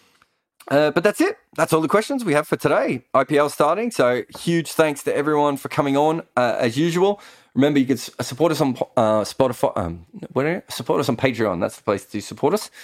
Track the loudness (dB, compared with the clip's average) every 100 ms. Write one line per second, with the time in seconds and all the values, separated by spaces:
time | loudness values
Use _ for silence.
0 | _ _ _ _ _ _ -2 2 2 2
1 | 0 2 -2 -2 _ -4 0 0 2 0
2 | 0 -4 0 0 0 -2 0 0 0 -4
3 | -2 0 2 2 2 2 0 0 -2 0
4 | 2 2 -4 -8 -2 -2 -2 0 0 0
5 | -4 -2 0 0 0 -2 -4 -2 0 2
6 | 2 0 -4 0 0 0 -2 0 0 2
7 | 0 0 -8 -20 _ 0 2 4 2 -2
8 | -4 -10 -10 0 0 2 0 0 -2 0
9 | 2 2 0 0 -2 0 -2 0 -4 -6
10 | -14 -18 -6 -2 -2 -4 -6 -10 -2 0
11 | 0 0 0 2 0 0 -4 -4 -4 -4
12 | -4 -12 -10 -4 0 0 -4 -16